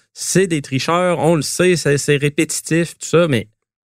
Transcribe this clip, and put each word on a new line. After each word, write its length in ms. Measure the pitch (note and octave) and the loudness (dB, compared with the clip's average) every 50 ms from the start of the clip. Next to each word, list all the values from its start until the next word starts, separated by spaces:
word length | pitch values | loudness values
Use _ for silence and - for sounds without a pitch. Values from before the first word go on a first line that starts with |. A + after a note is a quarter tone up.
| _ _ _ | _ _ _
c'est 320 | - - - - F3 F#3+ | -12 -8 0 2 2 2
des 160 | F#3 E3 D3+ C#3 | 2 0 -4 -4
tricheurs, 560 | - C3 C3 - - E3 F3 F3+ F3+ F3 C#3+ | -2 -4 -4 0 0 0 0 2 0 0 2
on 180 | B2 D#3 E3+ | 2 2 2
le 60 | D#3+ C#3 | 2 0
sait, 340 | - - - F3+ F3+ F3+ | -4 -2 0 2 2 2
c'est, 220 | D#3+ - D3 C#3+ C#3 | 2 0 0 0 0
c'est 180 | - - D3 | 2 0 0
répétitif, 760 | C#3 C#3+ D3 C#3+ - D#3+ D3+ - - - - D#3 E3 E3+ D#3+ - _ | 0 0 -2 0 0 -2 -2 -2 -8 -4 -2 0 0 0 -2 -6 _
tout 80 | - - | -8 0
ça, » 200 | - D#3+ F3 E3 | 2 2 2 4
mais 200 | C#3 A2+ F#2 - _ _ _ _ _ _ _ _ _ | 0 -2 -2 -6 _ _ _ _ _ _ _ _ _